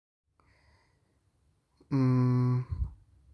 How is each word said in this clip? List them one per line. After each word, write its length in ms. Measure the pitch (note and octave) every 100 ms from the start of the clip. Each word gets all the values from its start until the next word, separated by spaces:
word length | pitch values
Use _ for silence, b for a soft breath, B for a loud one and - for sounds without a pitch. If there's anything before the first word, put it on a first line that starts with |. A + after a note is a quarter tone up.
| _ _ _ _ _ _ _ _ _ _ _ _ _ _ _ _ _ _ -
Hmm, 720 | C3+ C3 B2+ B2+ B2 B2 B2+ B2 B B - _ _ _